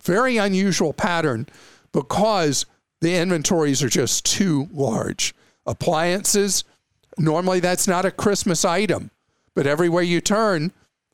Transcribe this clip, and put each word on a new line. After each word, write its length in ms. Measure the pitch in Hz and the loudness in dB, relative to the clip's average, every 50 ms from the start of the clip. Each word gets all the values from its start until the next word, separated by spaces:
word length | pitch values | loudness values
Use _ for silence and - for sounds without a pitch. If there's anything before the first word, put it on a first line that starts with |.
| - | -2
Very 340 | - 175 214 254 262 247 220 | 0 0 2 2 2 0 0
unusual 560 | 196 208 190 185 196 196 170 - 185 151 135 | 0 0 2 2 2 2 2 0 0 -2 -2
pattern 540 | - - - 175 165 160 151 120 110 131 - - - - - - - _ _ | -2 -2 -2 0 0 0 0 0 -2 -4 -8 -12 -20 -20 -20 -20 -20 _ _
because 760 | - 156 131 - - - 208 226 214 190 165 151 131 - - - _ _ _ _ _ _ | -4 -4 -4 -2 0 0 2 2 2 2 2 0 0 -2 -4 -6 _ _ _ _ _ _
the 140 | 165 170 180 | -2 0 0
inventories 680 | 175 165 185 180 160 135 - 202 165 151 147 135 123 | 0 0 0 0 0 0 0 0 2 2 2 0 0
are 60 | 143 117 | 0 0
just 380 | - - 127 110 - - - | 0 0 0 0 -2 -2 -2
too 420 | - - - 202 185 156 139 139 185 - | -2 0 0 0 0 0 0 -2 -4 -4
large. 600 | 147 139 139 226 - 107 98 95 - - - - _ _ _ _ _ - | -4 -2 -2 -2 -2 -4 -4 -6 -6 -6 -6 -8 _ _ _ _ _ -8
Appliances, 1000 | - 117 - - - 170 156 170 175 180 202 196 - - 202 202 202 185 - - _ _ _ _ _ _ _ _ _ - - | -8 -6 -4 -2 -2 0 0 0 0 -2 -2 -2 0 0 0 0 0 0 -2 -4 _ _ _ _ _ _ _ _ _ -4 -2
normally 440 | 151 156 151 165 185 185 185 185 | 0 2 2 2 2 0 0 2
that's 260 | 175 180 180 - - 202 | 2 0 0 0 0 0
not 160 | 175 175 185 | 0 0 0
a 80 | 185 | -2
Christmas 540 | - - - 214 202 - - 214 170 - - | -2 -2 0 0 0 0 0 -2 0 0 0
item, 440 | 185 170 185 214 180 147 98 - - - _ _ _ _ _ _ _ - | 0 0 0 0 0 -2 -2 -6 -10 -16 _ _ _ _ _ _ _ -2
but 100 | 180 143 | -2 0
everywhere 380 | 139 147 147 180 170 165 180 175 | 2 2 2 2 2 2 2 2
you 160 | 175 175 170 | 2 0 0
turn, 540 | - - 208 214 226 214 190 156 151 185 - _ _ _ _ _ _ _ | 0 0 0 0 2 2 0 0 -2 -4 -6 _ _ _ _ _ _ _